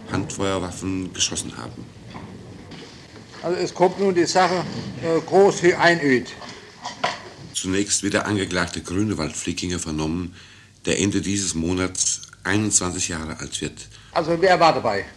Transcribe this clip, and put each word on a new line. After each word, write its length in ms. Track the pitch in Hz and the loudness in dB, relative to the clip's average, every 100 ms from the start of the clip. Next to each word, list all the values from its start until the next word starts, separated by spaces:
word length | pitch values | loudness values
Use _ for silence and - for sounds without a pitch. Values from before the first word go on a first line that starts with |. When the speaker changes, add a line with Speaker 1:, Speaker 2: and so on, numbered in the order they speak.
| - | -4
Speaker 1:
Handfeuerwaffen 1000 | 95 98 - 98 95 87 80 92 95 90 | -6 -4 -4 -2 -2 -4 -6 -4 -4 -6
geschossen 440 | - - 82 - 60 | -4 -2 -2 -8 -10
haben. 280 | 58 58 - - - - - - - - - - - - - - - - | -12 -14 -16 -18 -16 -16 -14 -16 -16 -18 -16 -16 -18 -20 -20 -20 -20 -10
Speaker 2:
Also 160 | 165 180 | -4 -2
es 160 | 175 | -2
kommt 260 | - 180 175 | 4 4 4
nun 140 | 196 | 2
die 120 | 180 | 4
Sache, 380 | 160 185 180 180 156 - - - | 4 4 4 2 -2 -8 -8 -6
äh, 160 | 165 160 | 0 0
groß 440 | 151 190 196 - | 4 8 8 8
wie 100 | 175 | 4
Einöd. 540 | 180 165 170 143 123 - - - - - - - - - - - - - | 6 6 6 4 4 2 -12 -16 -16 -20 -16 -14 -4 -4 -4 -14 -18 -10
Speaker 1:
Zunächst 480 | - 92 95 101 - | -6 -2 0 0 0
wird 100 | 95 | 0
der 140 | 107 101 | 0 0
Angeklagte 540 | 104 92 90 87 - | 0 0 -2 -2 -6
Grünewald 540 | - 87 107 82 78 | -4 -2 0 -2 -4
Flickinger 440 | - - 82 90 85 | -4 -6 -4 -4 -4
vernommen, 560 | 80 78 78 85 87 - - - - _ | -4 -2 -2 -2 -6 -12 -20 -20 -20 _
der 140 | - - | -2 0
Ende 220 | 101 98 | 2 0
dieses 340 | 90 101 95 | -2 -2 -2
Monats 680 | 82 82 92 92 95 - - - - | -2 -2 0 -2 -2 -2 -2 -8 -8
einundzwanzig 640 | 90 104 107 - 90 87 - | 0 0 2 0 0 -4 -4
Jahre 320 | 82 78 78 | -4 -8 -10
alt 200 | - - | -10 -8
wird. 260 | - - - - - | -8 -8 -18 -20 -6
Speaker 2:
Also 240 | - 160 170 | -4 0 2
wer 200 | 185 175 | 4 6
war 140 | 165 | 6
dabei? 320 | 135 117 101 95 | 6 0 -2 -6